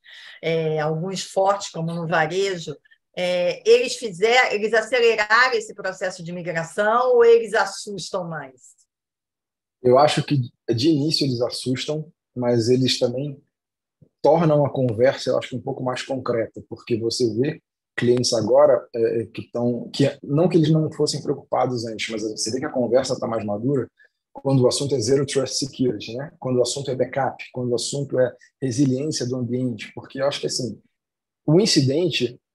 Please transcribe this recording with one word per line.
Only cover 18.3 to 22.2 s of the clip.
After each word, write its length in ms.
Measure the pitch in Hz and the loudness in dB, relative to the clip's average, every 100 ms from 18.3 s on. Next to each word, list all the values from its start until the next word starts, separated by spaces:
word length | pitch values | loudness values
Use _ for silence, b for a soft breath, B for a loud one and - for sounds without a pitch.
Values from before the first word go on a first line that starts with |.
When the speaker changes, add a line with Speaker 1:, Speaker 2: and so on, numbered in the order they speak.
Speaker 2:
agora, 560 | 117 104 131 147 127 - 117 | 0 2 6 6 4 0 -2
é, 260 | 113 117 | 0 0
é, 20 | 107 | -6
que 260 | - - | -10 -10
tão, 380 | 120 120 117 - | -4 -2 -2 -4
que, 160 | - 139 - | 0 0 -2
não 240 | - 147 180 | -2 0 2
que 80 | 175 | 4
eles 140 | 151 | 4
não 200 | 160 151 | 2 0
fossem 320 | - 151 147 | -2 -2 -2
preocupados 640 | - 135 - 127 127 123 113 | -4 -6 -4 -2 -2 -2 -6
antes, 220 | 107 - | -8 -8
mas 140 | 110 | -6